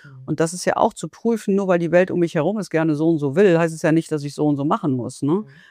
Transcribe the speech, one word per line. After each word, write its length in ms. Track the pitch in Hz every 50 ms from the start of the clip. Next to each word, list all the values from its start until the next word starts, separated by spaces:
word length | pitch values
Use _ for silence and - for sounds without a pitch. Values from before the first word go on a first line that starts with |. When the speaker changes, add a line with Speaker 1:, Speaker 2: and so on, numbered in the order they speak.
| -
Speaker 1:
Mhm. 60 | 147 135 127 131
Speaker 2:
Und 120 | 139 156 -
das 140 | 160 165 180
ist 100 | 180 -
ja 120 | 185 -
auch 160 | - - 226 -
zu 160 | - - 160
prüfen, 460 | - - _ 226 233 214 - - 190
nur 120 | 196 202
weil 120 | 185 180 175
die 120 | 170 160
Welt 200 | 160 175 185 185
um 80 | - 175
mich 160 | 170 165 -
herum 220 | 175 143 175 214 220
es 100 | 180 -
gerne 260 | - 156 160 160 151
so 140 | 143 160 165
und 80 | 170
so 180 | 151 143 139 135
will, 220 | 170 208 196 170
heißt 160 | 160 170 165 160
es 80 | 160
ja 100 | - 160
nicht, 200 | 156 165 165 -
dass 120 | 156 151 143
ich 120 | 147 -
so 100 | - 151
und 80 | 151 147
so 80 | 139 139
machen 280 | 156 190 226 - 151 131
muss, 300 | 123 117 113 - - -
ne? 80 | 139 165
Speaker 1:
Mhm. 140 | 202 214 - - - - -